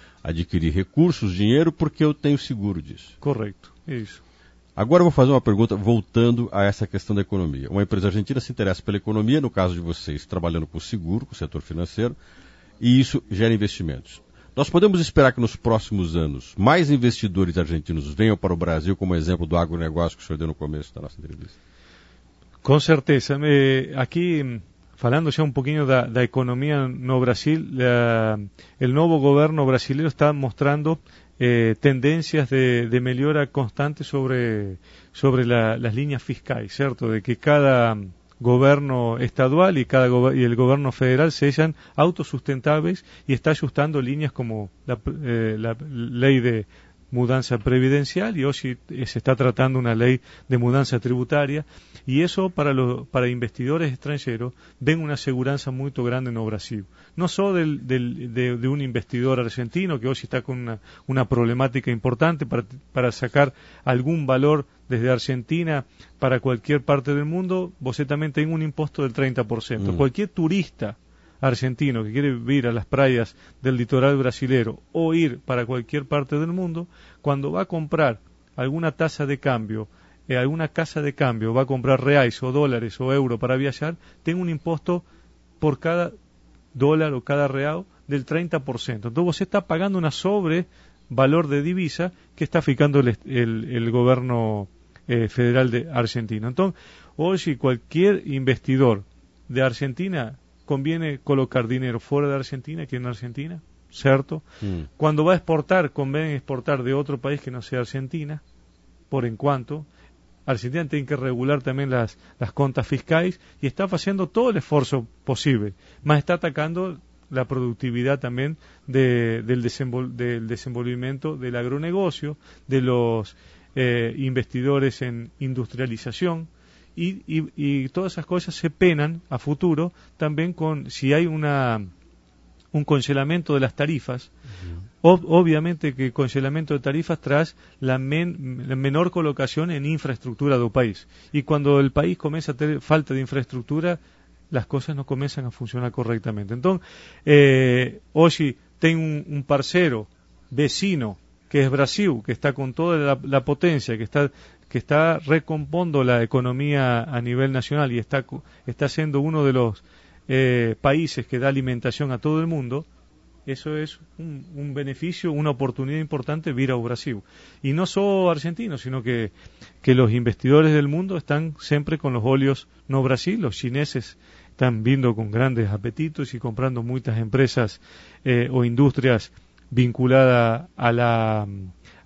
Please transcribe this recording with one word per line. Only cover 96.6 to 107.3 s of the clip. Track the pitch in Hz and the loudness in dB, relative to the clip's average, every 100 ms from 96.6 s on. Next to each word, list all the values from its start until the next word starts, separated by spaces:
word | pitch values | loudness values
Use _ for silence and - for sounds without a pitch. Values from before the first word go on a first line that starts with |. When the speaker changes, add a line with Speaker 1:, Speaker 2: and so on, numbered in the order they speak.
| 190 - - - - - | -2 -2 -16 -20 -14 -4
Speaker 2:
hoy | 170 190 | -2 -2
si | 170 127 | -2 -2
cualquier | 135 120 - 156 196 196 - | 0 -2 -2 2 2 2 -2
investidor | 135 131 123 - 131 131 104 101 _ _ _ - | -2 0 0 0 2 4 2 -4 _ _ _ -6
de | 127 | -2
Argentina | 131 117 139 123 190 165 113 135 _ _ - | 0 -2 -6 -6 -6 -4 -6 -12 _ _ -6
conviene | 139 143 165 160 139 | -4 -2 -4 -4 -4
colocar | - 139 127 131 117 | 0 0 2 -2 -2
dinero | 127 127 113 | -2 -4 -6
fuera | - 143 143 | -2 -2 0
de | 139 | -2
Argentina | 131 135 143 160 139 | -6 -12 -12 -12 -10
que | 123 | -8
en | 123 | -8
Argentina, | 117 123 117 156 170 - _ _ | -10 -12 -12 -12 -14 -18 _ _
¿cierto? | - 135 135 143 156 - - | 0 4 4 2 -8 -10 -8
Speaker 1:
Mm. | 101 87 71 - | -6 -6 -8 -2
Speaker 2:
Cuando | 156 151 160 | 0 4 4
va | |
a | 175 | 2
exportar, | - 160 135 185 151 | 2 0 2 2 0
conviene | - 135 147 160 139 | -2 -4 -2 -4 -6
exportar | - 131 156 139 | -6 -6 -2 -2
de | 123 | 0
otro | 135 143 135 | -2 -2 -4
país | 135 | -4